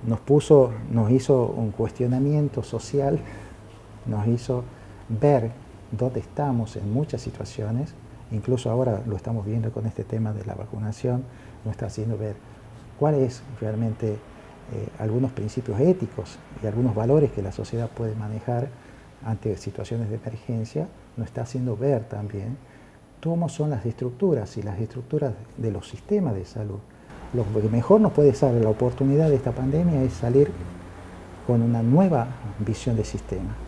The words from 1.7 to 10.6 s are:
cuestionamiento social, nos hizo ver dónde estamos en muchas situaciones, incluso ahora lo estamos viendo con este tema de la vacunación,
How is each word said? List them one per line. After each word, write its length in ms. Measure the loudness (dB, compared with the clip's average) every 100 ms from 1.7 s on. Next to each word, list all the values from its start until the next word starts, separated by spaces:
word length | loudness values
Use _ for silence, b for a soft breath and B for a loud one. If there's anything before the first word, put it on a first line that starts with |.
cuestionamiento 920 | -2 -4 0 0 2 2 2 0 -2
social, 560 | -4 -6 -2 0 2 0 B B B B B B -20 -12 -4
nos 200 | -2 0
hizo 380 | 0 0 -4 -4 B B B B
ver 440 | 2 4 6 2 -6 -18 -20 -10
dónde 260 | -2 -2 -2
estamos 560 | -6 -2 0 0 -2
en 180 | -6 -2
muchas 280 | -2 -2 -4
situaciones, 760 | -8 -10 -10 -6 -4 -4 -4 -10 B B B
incluso 400 | -6 0 0 2
ahora 300 | 2 2 0 -2
lo 80 |
estamos 320 | -6 -4 -4 -2
viendo 240 | -2 -2
con 160 | -4 -4
este 160 | -6
tema 300 | -6 -2 -2
de 120 | -4 -8
la 100 |
vacunación, 680 | -8